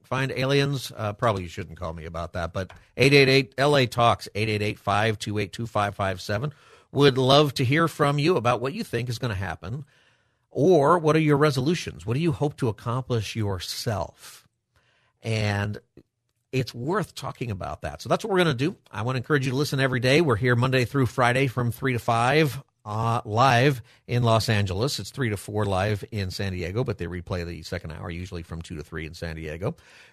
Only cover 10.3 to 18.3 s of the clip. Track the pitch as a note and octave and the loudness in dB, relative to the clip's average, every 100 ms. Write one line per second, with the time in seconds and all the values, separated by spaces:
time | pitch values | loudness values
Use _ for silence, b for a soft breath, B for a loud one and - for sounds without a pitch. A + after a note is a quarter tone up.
10.3 | b _ - D#3 E3+ C#3 F3 D#3 D#3 D3+ | b _ 2 6 6 6 4 4 4 4
11.3 | C#3+ D3+ C3+ C3+ F3 - - F2+ B2 E3+ | 4 4 2 0 -2 -4 -8 -4 0 0
12.3 | C3+ D3+ D3+ B2 G2+ A#2+ B2 B2 A#2 G2+ | 0 -2 -2 -4 -2 -4 -4 -2 -4 -2
13.3 | A2+ G2+ F#2 - - - G2 - - - | -4 -4 -4 -6 -8 -4 -4 -6 -12 -20
14.3 | - _ _ _ _ _ _ _ _ A2+ | -20 _ _ _ _ _ _ _ _ -4
15.3 | A2 G#2 G2+ G2+ G#2 - - - _ _ | -2 0 0 -2 -6 -16 -20 -20 _ _
16.3 | _ _ C3 B2+ A#2+ C3+ G3+ D#3+ - - | _ _ -4 -4 -6 -4 -4 -4 -8 -10
17.3 | - A#2+ F#2 D2+ D2+ D#2 C#2+ A2 F#3 A3+ | -8 -6 -6 -8 -8 -10 -8 -2 -2 2